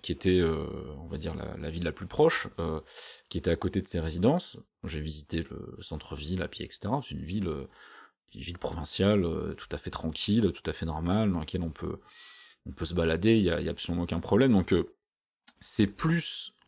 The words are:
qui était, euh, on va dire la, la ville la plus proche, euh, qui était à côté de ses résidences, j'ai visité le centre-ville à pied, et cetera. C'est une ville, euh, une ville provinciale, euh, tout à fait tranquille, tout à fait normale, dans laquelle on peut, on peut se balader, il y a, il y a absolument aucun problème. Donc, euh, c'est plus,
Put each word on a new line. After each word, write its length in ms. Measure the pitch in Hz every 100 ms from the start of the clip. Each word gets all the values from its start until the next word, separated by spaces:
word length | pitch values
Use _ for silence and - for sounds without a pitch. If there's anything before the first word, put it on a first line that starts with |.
qui 100 | -
était, 260 | 85 95 92
euh, 280 | 82 78 73 71 69 71
on 40 | 82
va 100 | 78
dire 180 | 82
la, 220 | 78 71 71
la 140 | 78
ville 120 | 82
la 100 | 85
plus 140 | 76 92
proche, 400 | - 156 - - -
euh, 220 | 82 80 - - - - -
qui 100 | 87
était 120 | -
à 60 | -
côté 240 | 92 101
de 80 | 90
ses 120 | 87
résidences, 580 | 80 82 107 170 - - - _
j'ai 160 | - 76
visité 440 | 76 76 76 82 82
le 260 | - - -
centre-ville 580 | - 78 - 73 73 92
à 80 | 80
pied, 180 | - -
et 40 |
cetera. 300 | - 101 135
C'est 120 | -
une 80 | -
ville, 260 | 78 101 92
euh, 180 | 73 67 - - - - _ _
une 80 | -
ville 160 | 82 87
provinciale, 680 | - 80 78 - 95 104
euh, 300 | 85 80 78
tout 140 | 80 -
à 40 | 76
fait 140 | -
tranquille, 640 | - 82 80 - 107 101
tout 160 | 78 -
à 20 |
fait 140 | 80 82
normale, 460 | 78 85 101 107
dans 80 | 90
laquelle 220 | 78 90
on 80 | 85
peut, 280 | 76 78 78 - - - - - _ -
on 40 |
peut 160 | - 80
se 80 |
balader, 420 | 85 82 82 104 113
il 80 |
y 60 | 92
a, 100 | 82
il 60 | 80
y 20 |
a 40 |
absolument 320 | 82 - 85
aucun 160 | 85 85
problème. 320 | - 101 135
Donc, 200 | 104 92
euh, 220 | 85 85 - _ _ _ _ - -
c'est 280 | - - 101
plus, 640 | - 160 170 - - - _